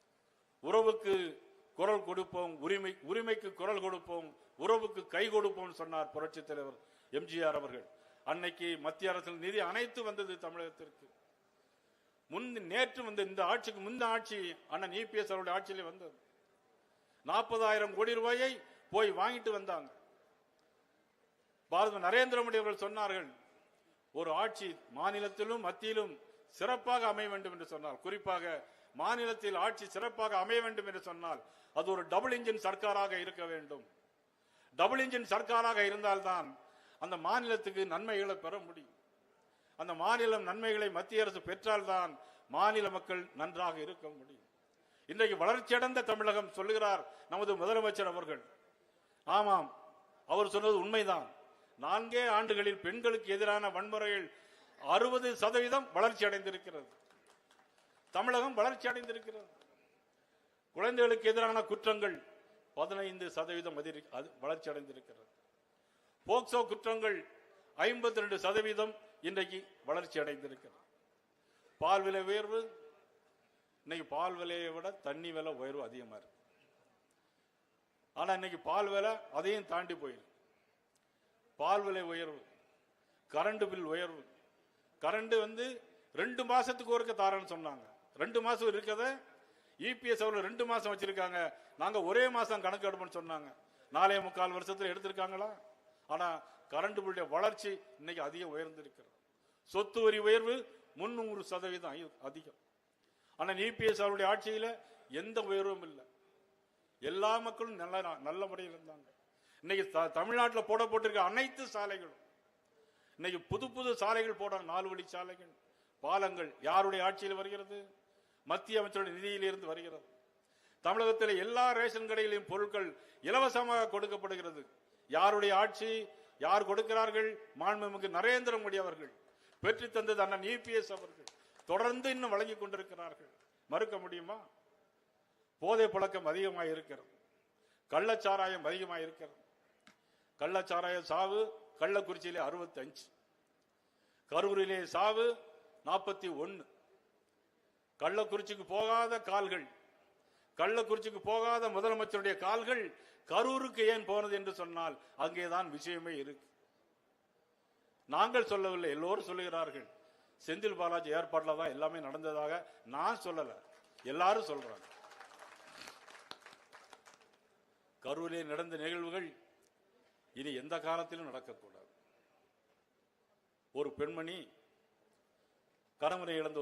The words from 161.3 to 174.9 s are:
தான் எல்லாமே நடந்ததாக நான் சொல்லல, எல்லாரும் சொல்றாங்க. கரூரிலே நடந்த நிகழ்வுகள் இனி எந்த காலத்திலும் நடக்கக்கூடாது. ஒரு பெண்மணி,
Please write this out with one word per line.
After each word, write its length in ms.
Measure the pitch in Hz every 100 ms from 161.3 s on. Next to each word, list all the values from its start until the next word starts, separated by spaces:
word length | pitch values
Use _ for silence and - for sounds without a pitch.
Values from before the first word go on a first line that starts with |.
| 165 156 156
தான் 120 | 160
எல்லாமே 240 | 135 156 165 143
நடந்ததாக 540 | 151 160 151 151 170 170 - 113
நான் 240 | 135 185 226
சொல்லல, 260 | 185 160 135 104 - - _ _ 123
எல்லாரும் 360 | 147 180 220 214
சொல்றாங்க. 360 | 143 120 104 - - - - - - - - - - - - - - - - - - _ - - - - - _ _ _ _ _ _ _ _
கரூரிலே 400 | 127 147 170 165 156
நடந்த 220 | 151 170 160
நிகழ்வுகள் 460 | 156 175 170 180 170 - _ _ _ _ _ _ _ _ _ 120
இனி 140 | 139 127
எந்த 120 | 143 165 156
காலத்திலும் 420 | 165 170 170 156
நடக்கக்கூடாது. 640 | 127 - 113 101 95 95 _ _ _ _ _ _ _ _ _ _ _ _ _ _ _ _ _ _
ஒரு 160 | 135 147 143
பெண்மணி, 400 | 147 165 160 185 170 _ _ _ _